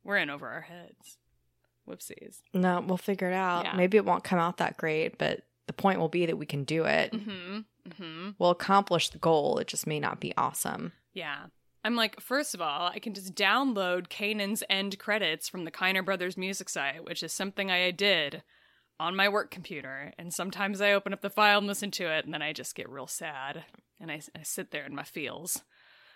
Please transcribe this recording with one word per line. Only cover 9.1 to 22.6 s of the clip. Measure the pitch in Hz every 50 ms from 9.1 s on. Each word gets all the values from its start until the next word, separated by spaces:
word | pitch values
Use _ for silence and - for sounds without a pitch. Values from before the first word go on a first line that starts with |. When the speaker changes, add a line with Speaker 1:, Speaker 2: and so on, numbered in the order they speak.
| - -
Speaker 2:
goal. | - 160 165 151 143 - - -
It | -
just | - - - -
may | 156 151 151
not | 147 95 - -
be | - - -
awesome. | - - 131 147 - - - - - - 170 - _ _ _ _
Speaker 1:
Yeah. | 185 165 151 143 143 180 185 _ _ _ _ _ _ -
I'm | 214 240
like, | 233 226 208 - -
first | - - 247 285 302 - -
of | 180
all, | 165 151 143 156 175
I | 175 -
can | 208 - 240 190
just | 202 185 190 170
download | - 202 196 208 247 277 269 233 196 190 180 180 180 180 -
Kanan's | - - 208 208 214 214 202 196 220 196 -
end | - 196 190 196 202 196
credits | 196 - - 208 220 196 160 160 160 -
from | - - 185 170
the | 165
Kiner | - - 185 185 190 190 185
Brothers | 190 196 180 180 185 180
music | 190 185 190 196 - 190 -
site, | - 170 139 139 135 165 165
which | - 170 -
is | - 160
something | - - 190 196 190 - 196 190
I | 185 180 180 180
did | 175 160 202 202 185 165 151 143 135 - - _ _ _ _ _ _ _ _ _ _
on | - 160 170 185
my | 190 196
work | 208 202 208 - -
computer. | - 190 165 - 175 143 131 135 135 135 143 156 -
And | - 170 175 -
sometimes | - 175 151 - 190 202 196 208 190
I | 208 202 202
open | 196 196 202 202
up | -
the | - 202
file | - 214 208 208 202 208
and | 202
listen | 202 202 - 202 202
to | 185 - 185 165
it, | 156 156 -
and | 147 151
then | 151
I | 147 151 156
just | -